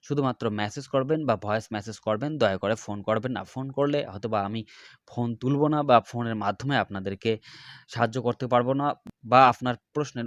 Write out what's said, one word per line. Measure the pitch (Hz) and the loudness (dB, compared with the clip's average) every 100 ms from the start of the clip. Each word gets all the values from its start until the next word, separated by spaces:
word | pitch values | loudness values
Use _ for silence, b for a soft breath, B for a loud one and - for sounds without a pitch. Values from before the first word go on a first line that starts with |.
শুধুমাত্র | - 143 135 120 117 | -4 -2 -2 -2 -4
মেসেজ | 104 104 147 135 | -2 -4 -6 -4
করবেন | 139 131 156 143 | -2 0 -2 0
বা | 107 | -2
ভয়েস | 104 107 - | 0 -4 -2
মেসেজ | 107 104 107 | -8 -8 -8
করবেন, | - 107 143 151 | -4 -2 -2 2
দয়া | 110 95 | 2 2
করে | 101 | -2
ফোন | 110 - 104 | -2 -4 -8
করবেন | 101 110 123 | -2 -2 -2
না। | 113 | -6
ফোন | 95 131 135 | -8 -10 -8
করলে | 135 143 143 - | -2 0 0 -4
হয়তোবা | 98 113 107 | -8 -4 -2
আমি | 98 113 107 B B B _ | -2 -6 -10 B B B _
ফোন | - 120 113 | -4 -4 -2
তুলব | 127 139 151 | -2 2 2
না | 151 | 2
বা | 147 120 | 6 6
ফোনের | - 120 117 110 | 6 -6 -4 -2
মাধ্যমে | 101 98 135 135 | -2 -2 0 0
আপনাদেরকে | 98 98 95 98 113 110 B B B B B | 0 -4 -6 -4 -2 -2 B B B B B
সাহায্য | 123 117 123 | -2 -2 0
করতে | 120 120 127 | -4 -4 0
পারবো | 123 123 | 2 2
না | 139 143 - - - | 0 -2 -4 -12 -18
বা | 117 127 131 | 4 8 8
আপনার | 120 123 120 _ | 6 -2 -4 _
প্রশ্নের | - 143 123 | -6 -6 -6